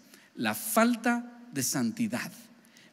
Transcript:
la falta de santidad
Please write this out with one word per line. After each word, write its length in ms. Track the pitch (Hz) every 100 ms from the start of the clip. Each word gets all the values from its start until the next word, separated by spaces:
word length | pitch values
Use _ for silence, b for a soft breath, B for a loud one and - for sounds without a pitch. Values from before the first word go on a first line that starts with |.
| b b b -
la 180 | 113
falta 880 | 110 - - 233 240 240 240 240 - -
de 120 | 139
santidad 680 | 123 143 117 104 113 110 - - - - b b b